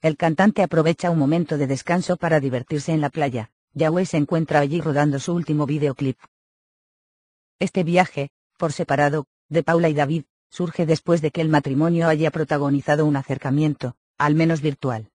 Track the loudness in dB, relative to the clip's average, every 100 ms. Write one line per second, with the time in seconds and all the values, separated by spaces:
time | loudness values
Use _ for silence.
0 | -2 0 -2 4 2 4 0 2 2 0
1 | 0 2 2 2 0 -2 -2 -2 -2 -2
2 | 0 -2 2 0 0 -4 -4 -6 -2 -2
3 | -2 -2 -2 -4 -8 _ _ -2 0 0
4 | 0 0 0 0 2 0 0 -2 -2 0
5 | 2 0 -2 -4 -2 -2 0 0 -2 -2
6 | -4 -4 -12 _ _ _ _ _ _ _
7 | _ _ _ _ _ _ -4 -2 0 2
8 | 2 -2 -8 _ _ _ -6 -4 -2 0
9 | 2 0 -6 _ _ -2 2 2 2 0
10 | 0 -2 -6 _ _ -8 -6 -2 0 0
11 | 2 0 0 -2 0 0 0 0 2 2
12 | 2 2 0 -2 -2 0 0 0 0 2
13 | 2 0 -2 -6 -2 0 0 -2 -8 -10
14 | _ _ 0 2 2 2 -2 -4 -6 -6
15 | -10